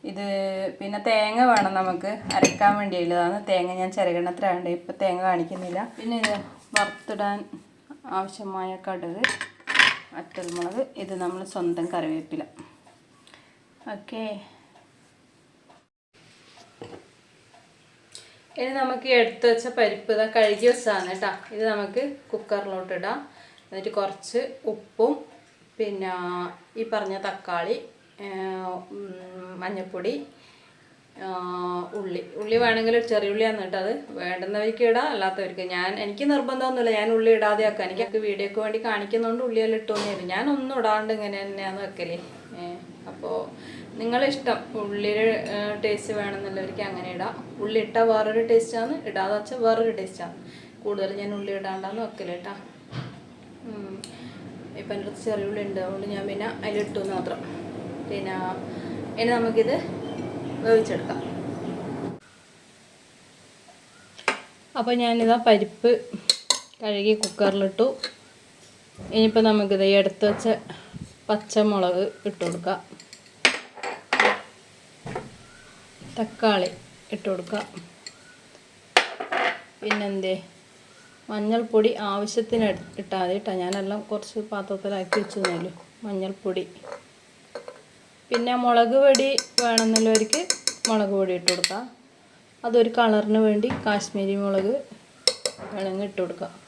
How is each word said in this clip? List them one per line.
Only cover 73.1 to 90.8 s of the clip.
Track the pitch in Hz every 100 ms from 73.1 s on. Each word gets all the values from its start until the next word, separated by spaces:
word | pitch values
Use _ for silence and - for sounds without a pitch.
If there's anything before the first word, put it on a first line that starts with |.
| - - - - - - - - - - - - - - - - - - - - - - - - - - - - - - -
തക്കാളി | 220 - 226 202 180 - - - - 214
ഇട്ട് | 214
കൊടുക്കാം, | 185 175 208 - - 170 - - - - - - - - - - - - - - - - - - -
പിന്നെന്തേ | 208 208 202 196 190 185 - - - - - - - - -
മഞ്ഞൾപ്പൊടി | 214 208 226 226 220 214 - 208
ആവശ്യത്തിന് | 202 208 233 220 233 214
ഇട്-, | 190 - -
ഇട്ടാൽ | 196 190
മതി | 180 196
കേട്ടോ. | 214 185
ഞാനെല്ലാം | 180 196 196 208 214
കുറച്ച് | 208 - 220 214
പാത്രത്തിലാക്കി | 202 196 196 196 202 185 220
വെച്ചെന്നേ | 202 208 175 170
ഉള്ളൂ. | 175 - - - 214
മഞ്ഞൾപ്പൊടി, | 196 190 190 202 185 175 - - - - - - - - - - - - - - - -
പിന്നെ | 240 240 247
മുളക് | 247 233 233 262
പൊടി | 277 269 269 269 - -
വേണമെന്നുള്ളവർക്ക് | 240 226 226 220 220 220 220 302 359 - - -